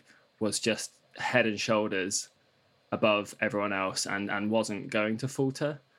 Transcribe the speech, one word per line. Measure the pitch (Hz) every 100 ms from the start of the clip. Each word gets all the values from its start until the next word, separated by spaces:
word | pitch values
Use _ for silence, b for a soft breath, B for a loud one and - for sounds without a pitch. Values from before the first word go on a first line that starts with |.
| b b b -
was | 107 -
just | 113 107 - _ _ -
head | - 123 110
and | 101
shoulders | - 110 107 98 95 - - _ _ _ _ _ _
above | 104 113 104 98 -
everyone | 107 104 101
else | 98 95 90 92
and, | 98 101
and | 101 107
wasn't | 110 107 101 -
going | 110 107 110
to | 131
falter. | - 135 131 147 151 _